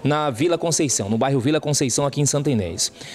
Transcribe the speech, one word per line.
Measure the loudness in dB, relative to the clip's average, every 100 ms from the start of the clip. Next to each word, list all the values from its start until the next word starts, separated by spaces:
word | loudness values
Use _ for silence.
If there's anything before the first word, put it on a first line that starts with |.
na | 2 0 0
Vila | 0 0 0
Conceição, | 0 0 0 0 0
no | 0
bairro | 2 2
Vila | 2 0
Conceição, | 0 0 0 0 -2
aqui | 0
em | 0
Santa | 0 0
Inês. | 0 -2 -4 -6 -6 -16